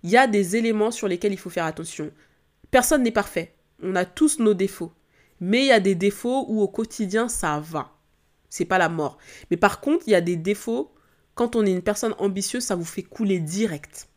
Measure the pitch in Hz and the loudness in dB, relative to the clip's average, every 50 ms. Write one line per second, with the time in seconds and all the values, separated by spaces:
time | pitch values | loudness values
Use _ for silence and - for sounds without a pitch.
0 | - 170 196 240 269 247 202 202 196 170 190 226 226 226 220 214 214 220 226 - | -2 4 6 6 6 6 4 2 2 2 0 0 2 2 2 2 2 0 0 -2
1 | - 202 180 175 - 208 196 185 - 185 165 180 165 160 156 - 165 165 - - | -4 -4 -4 -2 -2 -2 -4 -4 -8 -8 -6 -4 -4 -4 -4 -6 -12 -12 -10 -10
2 | 151 151 - _ _ _ _ _ _ _ _ _ - - - 254 240 - 320 294 | -10 -10 -10 _ _ _ _ _ _ _ _ _ -14 2 2 2 4 4 2 2
3 | 254 226 226 214 202 - - - 165 - _ _ _ _ _ _ - 185 190 180 | 2 2 2 0 -2 0 -4 -6 -8 -8 _ _ _ _ _ _ -6 -2 0 0
4 | 185 185 - - 311 302 294 - 233 214 208 175 190 196 - - 175 165 _ _ | -2 -2 0 2 2 2 2 4 2 2 4 2 0 -4 -4 -8 -12 -14 _ _
5 | _ _ _ _ _ _ _ _ 175 180 208 247 269 269 247 220 185 196 196 170 | _ _ _ _ _ _ _ _ -2 0 2 4 6 6 6 6 6 2 0 2
6 | 190 202 202 - - 240 254 269 262 - 220 214 208 196 - - 226 226 - - | 0 -2 -2 -2 -4 -2 -2 -2 -2 -2 0 0 0 0 0 -4 -6 -6 -4 -6
7 | 220 185 190 220 233 240 - - - 165 147 151 151 160 165 151 131 - _ _ | -6 -2 0 -2 -2 -2 -4 -4 -2 -2 -2 -2 -6 -6 -8 -8 -8 -8 _ _
8 | _ _ _ _ _ _ _ _ _ _ - - - - 190 185 175 160 170 165 | _ _ _ _ _ _ _ _ _ _ -6 -6 -4 0 2 2 2 2 0 -2
9 | 151 139 - _ - - - - - _ 175 170 - 202 - - - 277 302 349 | -4 -4 -6 _ -20 -20 -20 -20 -4 _ 0 2 2 2 2 0 -2 0 0 0
10 | - - 208 180 170 175 180 165 160 190 208 196 - - 226 247 302 - _ _ | 2 2 2 2 4 2 -2 -2 0 -2 -2 -2 -2 -6 -4 -4 -6 -8 _ _
11 | _ _ _ _ _ _ _ - 240 233 233 233 214 196 185 180 180 - 208 - | _ _ _ _ _ _ _ -2 -2 0 2 2 2 2 2 0 0 -2 -2 -2
12 | - 226 214 - - 202 190 196 196 - - 247 240 - 202 175 170 165 - - | -2 -4 -4 -2 -2 -2 -2 -2 -6 -4 -4 -6 -4 -4 -4 -4 -4 -6 -8 -10
13 | 180 _ - - 226 196 190 180 160 151 170 196 226 208 160 143 - - - - | -10 _ -6 -4 0 0 0 0 -2 -4 -2 -2 -2 -2 -2 -6 -10 -14 -20 -20
14 | - _ _ | -20 _ _